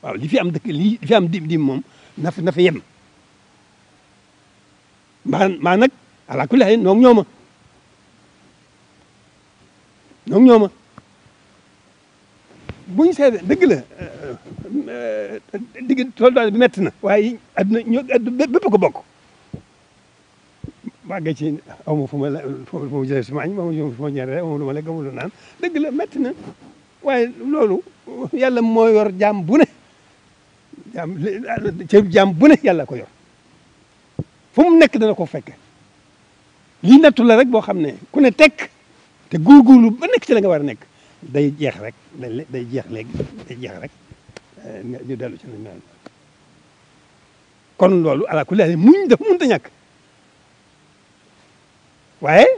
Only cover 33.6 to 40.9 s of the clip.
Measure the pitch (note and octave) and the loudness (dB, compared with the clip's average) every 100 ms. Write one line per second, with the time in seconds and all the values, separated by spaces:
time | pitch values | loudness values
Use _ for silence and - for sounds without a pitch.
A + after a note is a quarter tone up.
33.6 | _ _ _ _ _ - - _ _ - | _ _ _ _ _ -16 -16 _ _ 2
34.6 | E4+ E4 D#4 A#3+ A3 G3 E3+ D3+ - - | 4 6 4 2 -2 -2 -6 -10 -14 -20
35.6 | _ _ _ _ _ _ _ _ _ _ | _ _ _ _ _ _ _ _ _ _
36.6 | _ _ E3+ C4+ D#4+ - A#3 A3+ C4 A3 | _ _ 6 8 8 4 4 4 4 0
37.6 | G#3 F#3+ E3+ - - - C4+ - D4+ - | -2 -4 -4 -6 -8 2 2 4 2 2
38.6 | - _ _ _ _ _ _ E3 D#3 C#4 | -18 _ _ _ _ _ _ -4 8 8
39.6 | A#3+ B3+ A3+ A#3 E4+ B4 - A#3 G3 D#3+ | 10 8 8 2 -2 -2 0 0 2 0
40.6 | D3 A2 - | -2 -8 -18